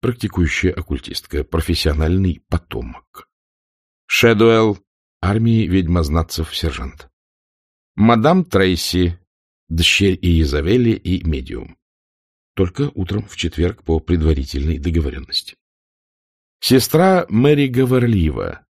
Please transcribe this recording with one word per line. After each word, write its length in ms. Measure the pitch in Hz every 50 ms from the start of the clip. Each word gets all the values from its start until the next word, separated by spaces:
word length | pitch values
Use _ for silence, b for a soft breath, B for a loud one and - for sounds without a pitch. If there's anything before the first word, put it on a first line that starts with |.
Практикующая 720 | - 123 120 - - 101 - 95 87 78 - - - 92 -
оккультистка. 680 | - 76 - 73 67 - - - - - - - 73 71
Профессиональный 960 | _ - 80 80 - 85 82 - - 76 73 78 80 90 95 95 90 82 - _ _
потомок. 800 | - 85 _ _ - - 62 60 60 - _ _ _ - - _ _ _ _ _ _ _ _ _ _ _ _ _ _ _ _
Шэдуэлл. 720 | _ - - - 117 113 101 113 113 113 113 110 110 101 - _ _ _ _ _ _ _ _
Армии 460 | - 98 101 110 113 117 113 110 110
ведьмознатцев 880 | 82 90 95 90 80 87 87 82 73 73 82 82 - - - 80 - -
сержант. 540 | - - 80 69 - - 69 - - - _ _ _ _ _ _ _ _ _ _ _ _ _ _ _ _ _ _
Мадам 500 | - 101 117 120 113 110 151 180 185 175
Трейси. 760 | - - 98 95 92 90 85 - - - 92 90 87 87 - _ _ _ _ _ _ _ _ _ _
Дщерь 480 | 82 82 85 - - - 101 98 92 -
Иезавели 720 | - 90 85 82 80 69 67 73 73 82 107 127 120 117
и 320 | 107 - _ - 92 87 -
медиум. 540 | 80 78 67 62 - - - - - - _ _ _ _ _ _ _ _ _ _ _ _ _ _ _ _
Только 340 | - 95 90 - - 143 143 -
утром 320 | - 95 87 98 104 104
в 80 | - -
четверг 480 | - - 85 - - 85 90 87 - _
по 160 | - 80 80
предварительной 800 | - - 90 87 78 80 78 67 67 67 - 69 69 76 82 -
договорённости. 760 | 69 87 80 82 78 67 - - - - - - - - - _ _ _ _ _ _ _ _ _ _ _ _ _ _ _ _ _ _ _ _ _
Сестра 640 | - - 123 131 117 - - 156 180 190 190 180 - -
Мэри 380 | 101 110 127 147 147 143 143
Говорлива. 1000 | 135 123 120 131 123 127 127 120 120 113 98 82 76 65 55 50 50 50 - _ _